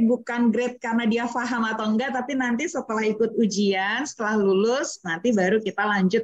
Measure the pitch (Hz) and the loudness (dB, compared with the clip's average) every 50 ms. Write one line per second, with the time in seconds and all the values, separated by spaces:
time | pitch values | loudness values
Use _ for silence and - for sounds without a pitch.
0 | 226 220 247 240 - - 240 240 240 233 208 233 247 247 247 - - 233 226 233 | 2 2 2 0 -2 -6 -2 0 2 2 2 2 -2 -2 -6 -6 -6 -4 -2 0
1 | 233 214 226 233 240 233 - 254 233 233 254 233 226 220 220 214 214 214 214 220 | 0 0 0 0 -2 -2 -4 -4 -4 -2 -2 -2 -2 -2 -2 -2 -2 0 0 0
2 | 254 277 247 254 254 262 285 262 254 240 240 233 302 349 - 269 247 - 220 220 | 0 -2 -4 -4 -4 -4 -4 -2 0 0 0 -2 -2 -4 -4 -6 -6 -4 -4 -2
3 | 220 214 208 214 233 220 - - 233 196 180 190 208 196 190 190 190 202 214 247 | 0 -2 0 0 0 0 2 2 2 2 2 2 2 2 2 0 0 -2 -2 -4
4 | 294 294 - - 226 208 214 214 202 196 190 190 208 226 247 277 339 - - - | -4 -6 -6 -4 -4 -2 0 2 2 4 4 4 4 2 2 0 -2 -4 -8 -10
5 | - 175 165 170 180 247 240 196 180 185 214 220 220 190 180 - 202 214 208 196 | -6 -6 -6 -2 0 2 2 4 4 4 2 2 0 -2 -2 -2 0 0 2 2
6 | 185 185 202 226 | 2 4 2 2